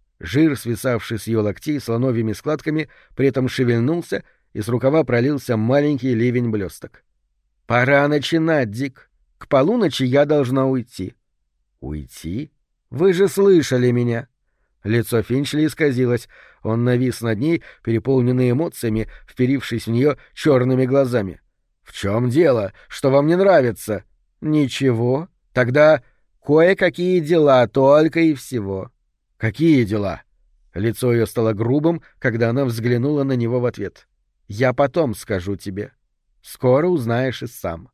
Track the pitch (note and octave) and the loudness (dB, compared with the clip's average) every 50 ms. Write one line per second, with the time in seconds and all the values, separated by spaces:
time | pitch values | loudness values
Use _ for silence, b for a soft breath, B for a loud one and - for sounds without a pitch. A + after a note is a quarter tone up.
0 | _ _ _ _ - D2+ G2 C#3+ D#3+ D#3 C#3 - - A#2 A#2 G2+ - C3 A#2+ G#2+ | _ _ _ _ -10 -4 0 2 2 2 0 -2 -4 -6 -6 -4 -2 -4 -4 -4
1 | - - A#2+ G2+ - A2+ A2+ A2 G#2 G#2 F#2+ - - D3+ D3+ C3+ - - A#2 A#2 | -4 -8 -10 -8 -4 -2 -2 0 0 -2 -4 -6 -6 -6 -6 -6 -4 -4 -2 0
2 | B2+ C3 A#2+ A#2 A2+ A2 G2+ - - D3 D#3 C#3 - D#3 D3+ D#3 D3+ b b b | 0 0 0 -2 -2 -4 -6 -6 -4 -6 -6 -4 -4 -4 -4 -4 -6 b b b
3 | b b b - C3+ C#3 B2+ C3+ C3 B2 - - C3 A#2+ A#2 A#2 A#2 C#3+ E3 F3 | b b b 0 0 2 2 0 -2 -2 -2 0 0 0 2 2 0 0 -2 -4
4 | E3 - - - - _ _ _ _ _ _ A2 G2+ A2+ A#2+ A#2 B2+ C3+ D3+ D#3+ | -4 -6 -8 -10 -10 _ _ _ _ _ _ -10 -6 -4 -4 0 0 2 2 2
5 | C#3+ - B2 A#2+ A#2+ C#3+ D3+ C3 - - A#2 G#2+ G#2+ A#2 C3+ C#3+ D3 D3+ D3 B2 | 2 2 0 0 2 0 -2 -2 -2 -2 -2 0 0 2 2 2 2 2 -2 -2
6 | A#2+ C3 B2 A2+ A#2+ B2 A#2+ B2 A#2+ A#2 G#2+ G#2 F#2+ E2+ - - - - - _ | -2 -2 0 0 0 0 0 0 -2 -2 -4 -4 -6 -8 -10 -14 -20 -20 -20 _
7 | _ _ _ _ _ _ _ _ _ _ _ _ _ - A#2+ A#2+ B2+ C3+ C#3+ C#3 | _ _ _ _ _ _ _ _ _ _ _ _ _ -2 0 0 2 2 4 2
8 | C#3+ D3 D3+ D3 C3 - E3 E3 D#3+ E3 D#3+ D3 B2+ G#2 G2+ A#2+ C#3 C3+ - _ | 4 2 0 -2 -2 -2 -2 0 0 2 0 0 0 -2 -4 -6 -8 -8 -10 _
9 | _ _ _ _ _ _ _ _ - - D3 C3 C#3 F3+ A#3 B3 G3+ D3+ - - | _ _ _ _ _ _ _ _ -4 0 2 2 4 2 2 2 0 0 0 -2
10 | C3+ B2 B2+ C#3+ D3 D3 D3+ D3 C3+ A#2+ C3 C3+ C3+ C3+ C3+ B2+ A2+ - - - | -2 2 2 2 2 2 2 0 0 0 0 0 0 0 0 -2 -4 -8 -10 -10
11 | F#2 - - _ _ _ _ _ _ _ _ _ _ _ _ _ - C2+ D2+ D2+ | -10 -10 -12 _ _ _ _ _ _ _ _ _ _ _ _ _ -12 -10 -10 -10
12 | C2+ - - - - D#2+ F2+ B2+ D3+ - _ _ _ _ _ _ _ _ A#2+ B2+ | -12 -14 -18 -14 -12 -10 -10 -10 -10 -12 _ _ _ _ _ _ _ _ -4 0
13 | F3 G3 F3 F3+ G3 F3+ - G3 G3 G3+ F#3+ E3 C3+ - B2+ B2 B2 B2 A#2+ B2 | 2 2 2 2 0 0 2 2 4 6 6 4 4 2 0 2 2 2 2 0
14 | A#2+ A#2+ A#2 A#2 - - _ _ _ _ _ _ _ _ _ _ - G2+ A2 A#2+ | 0 -2 -4 -6 -8 -12 _ _ _ _ _ _ _ _ _ _ -4 -2 0 0
15 | A2 - B2 A2+ G#2 - A#2 C#3 C#3+ B2+ - D3+ D#3 D3+ - - D#3+ C#3+ B2+ B2 | 0 0 -2 -2 0 0 -2 -2 -2 -2 0 0 0 -2 0 0 0 0 2 0
16 | B2+ A#2+ B2 A#2+ - b b b b b b b - G#2+ A2+ A#2 A#2+ B2 B2 B2 | 0 0 0 -2 -4 b b b b b b b -6 -4 -2 0 0 0 0 0
17 | B2+ B2 A2 - A#2 A#2 A2 G2 C3+ D#3+ E3+ C#3+ B B B B - A2+ A#2 A2 | 0 -2 -4 -4 -4 -4 -2 -2 -2 -2 -2 -4 B B B B -6 -4 -4 -2
18 | G#2+ B2+ C3+ C3 A#2+ B2 B2+ B2+ B2+ B2 A#2+ C#3+ E3 - - - - A2+ G#2+ A2 | 0 0 0 2 2 2 2 2 2 2 0 0 -2 -4 -6 -6 -4 -4 -2 -2
19 | G#2+ b b b b b - - B2 B2 C#3 C3 - - A#2+ A2 - A2 A#2 A#2+ | -4 b b b b b -4 -2 0 0 0 -2 -4 -6 -8 -6 -4 -2 -2 0
20 | C3+ D3+ C3 b b b b - - D#3 C#3 B2 B2 C3 B2+ B2+ C3 B2 C3+ C#3 | 0 0 -2 b b b b -2 2 2 4 4 4 2 2 0 0 2 2 2
21 | C3+ B2 B2 A#2 G2 F#2 E2 - _ _ _ _ _ _ _ _ _ - - - | 2 2 0 -2 -4 -4 -10 -14 _ _ _ _ _ _ _ _ _ -20 -14 -6
22 | - G2 G#2 A#2 B2 B2 A#2 D#3 F3 D3 B2 A2 G2+ - b b b b - - | -4 -2 -2 0 0 0 2 2 4 4 2 2 -2 -6 b b b b -10 -2
23 | - C3+ C3+ C#3+ C#3+ D#3 F3 F3+ G3 G3+ F3+ D3+ B2+ A#2+ G2 - - A2 G#2 F2+ | 0 2 2 4 4 2 2 2 4 4 4 4 4 2 -2 -6 -8 -6 -6 -8
24 | - _ _ _ _ _ _ _ - D3+ D3+ D3+ C#3+ B2 - - C#3 C3 A#2 A2+ | -8 _ _ _ _ _ _ _ -4 -2 0 0 0 0 -2 0 0 0 0 2
25 | A#2+ B2 C3 D3 F3 - _ _ _ _ _ B2+ B2 A#2 B2+ D3 D3+ D#3 D#3 B2+ | 0 0 -2 -2 -4 -10 _ _ _ _ _ -2 0 2 4 4 6 6 4 2
26 | - _ _ _ _ _ _ _ _ - D3 D#3+ E3 F#3 G3 - F#3+ F3 - - | 0 _ _ _ _ _ _ _ _ 2 4 4 6 4 4 2 0 -2 0 -2
27 | F3 F#3 F#3 F3+ D3+ D3 F3 E3 D3+ C#3+ C3+ B2+ A#2+ G#2+ - C#3 C3+ C#3 C#3+ D3+ | -2 0 0 0 0 2 2 4 4 6 6 4 4 2 2 2 4 6 6 4
28 | D#3+ D#3 - E3 E3 D#3+ D3 B2 - - C3 A#2 G2+ G2 G2 F#2+ - - _ _ | 4 2 2 2 0 0 0 -2 -8 -8 -8 -8 -6 -6 -8 -8 -10 -12 _ _
29 | _ _ _ _ _ _ _ _ A2 A2 - - D#3+ E3 D3+ C3 A#2 F#2 G#2+ G#2+ | _ _ _ _ _ _ _ _ -6 -6 -2 2 2 4 4 4 2 0 -2 -4
30 | G2+ F#2+ D#2 - - _ _ _ _ _ _ _ _ _ _ F2+ G#2 A#2 G#2+ - | -4 -6 -8 -10 -14 _ _ _ _ _ _ _ _ _ _ -4 -4 -4 -2 -2
31 | B2+ B2 A#2 A#2 A2 G2+ - A#2+ A2+ A2 A2 G2 A2+ A2+ C3+ D3 D3 E3+ E3+ D#3 | 0 0 2 0 0 -2 -2 -2 -2 -2 -2 -2 -2 0 0 2 2 0 -2 -2
32 | b b b b - B2+ A2 A2+ A#2 A2+ A#2 C#3 C#3 B2 A2+ A2+ A2 A#2+ A#2+ A#2+ | b b b b -4 -4 -2 0 -2 0 0 0 -2 -2 -4 -4 -2 -2 0 0
33 | B2 C#3+ D3+ C#3+ C#3 C3+ C3 B2 A#2 A2+ B2 B2 A#2+ A#2+ - G#2 G2+ F2 - - | 0 -2 -2 -2 -2 -2 -2 -2 -2 -2 -2 -2 -2 -4 -4 -6 -10 -10 -12 -16
34 | _ _ _ _ _ _ _ _ _ - G2+ G#2+ C3 B2+ B2+ - C#3+ C3+ - F3 | _ _ _ _ _ _ _ _ _ -14 -4 0 0 0 2 0 0 0 0 -2
35 | D#3+ B2 G#2 - - - G#2 F#2 F2 G2 G2+ - - G#2 F#2 G2 G#2 - _ _ | -2 -2 -4 -8 -6 -6 -6 -4 -4 -6 -8 -8 -8 -10 -10 -10 -12 -12 _ _
36 | _ _ _ _ _ _ _ _ _ - - - - B2 B2+ C#3+ E3 F#3 F3+ D3+ | _ _ _ _ _ _ _ _ _ -20 -10 -2 2 2 4 4 2 2 0 0
37 | A#2 A2+ A#2 B2 C3 C3 A#2 - - - - - - F2 E2 E2 G2+ - | -2 -2 -2 -2 -2 -4 -6 -8 -12 -14 -12 -8 -8 -8 -8 -8 -14 -20